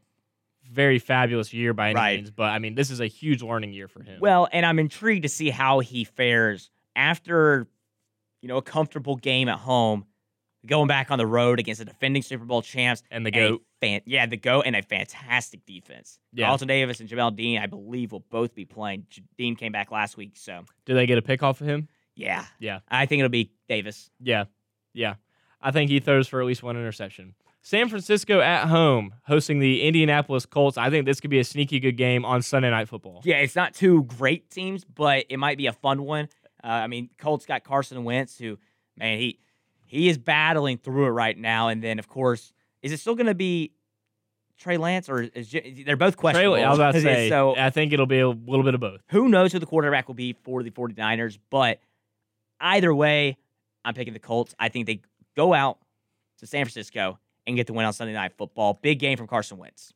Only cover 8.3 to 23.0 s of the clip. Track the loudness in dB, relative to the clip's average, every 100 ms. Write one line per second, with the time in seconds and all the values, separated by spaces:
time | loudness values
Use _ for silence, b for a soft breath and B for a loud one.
8.3 | _ -8 -8 -4 -4 -4 -4 -6 -4 0
9.3 | 0 0 -2 0 2 2 0 -6 _ _
10.3 | _ _ _ -4 0 2 0 -2 -2 0
11.3 | 2 2 2 -2 -8 -14 -6 -2 -2 -4
12.3 | -10 -4 -4 -4 -2 -2 -2 -8 -8 -4
13.3 | 0 0 -2 _ _ -4 -4 -4 -2 -2
14.3 | -4 0 0 0 -4 -4 -8 -8 -14 -6
15.3 | -4 -6 -14 -20 -20 -20 -20 -20 _ _
16.3 | -4 -2 0 0 0 0 -6 -8 -2 -2
17.3 | -2 -4 -4 -4 -10 -12 -8 -8 -10 -8
18.3 | -4 -4 -6 -18 -12 -10 -10 -14 -20 -20
19.3 | -8 -6 -6 -8 -8 -6 -6 -6 -8 -20
20.3 | -20 -18 -18 -18 _ -2 2 2 2 0
21.3 | 0 -2 -2 -4 -6 -8 _ _ -12 -8
22.3 | -8 -10 -12 -12 -12 -4 -2